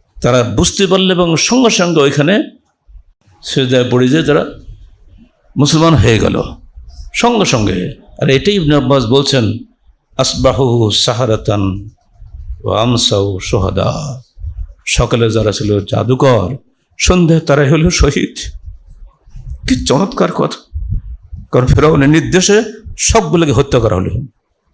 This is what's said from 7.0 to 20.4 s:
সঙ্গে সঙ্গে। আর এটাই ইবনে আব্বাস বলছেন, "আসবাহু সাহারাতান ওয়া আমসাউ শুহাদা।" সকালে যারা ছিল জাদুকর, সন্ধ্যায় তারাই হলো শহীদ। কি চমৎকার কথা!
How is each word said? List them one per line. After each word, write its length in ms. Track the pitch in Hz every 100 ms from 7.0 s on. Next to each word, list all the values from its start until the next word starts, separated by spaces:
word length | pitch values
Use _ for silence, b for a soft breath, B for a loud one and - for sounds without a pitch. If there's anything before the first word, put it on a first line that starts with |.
| -
সঙ্গে 300 | - 240 233
সঙ্গে। 480 | 170 123 101 92 87 - - -
আর 80 | 139
এটাই 240 | 135 190
ইবনে 220 | 202 151 147
আব্বাস 300 | 123 139 113
বলছেন, 460 | 135 143 135 107 101 - _ _ _ _ -
"আসবাহু 760 | 131 - 131 123 131 120 110
সাহারাতান 960 | - - 117 123 107 - 104 98 95 104 - _ - - - - -
ওয়া 180 | 101 101
আমসাউ 560 | 120 120 - 101 101 95
শুহাদা।" 840 | - 113 95 95 113 - 147 127 - - - - - - -
সকালে 440 | - 120 120 113
যারা 220 | 110 107
ছিল 280 | 98 104 104
জাদুকর, 760 | 95 110 110 127 139 117 92 - _ _ _ -
সন্ধ্যায় 420 | - 180 165 160
তারাই 300 | 156 143 139
হলো 200 | 156 175
শহীদ। 600 | - 143 - - - - - - - - - - _ _ - - - -
কি 160 | 262
চমৎকার 480 | - 139 - - 175
কথা! 260 | -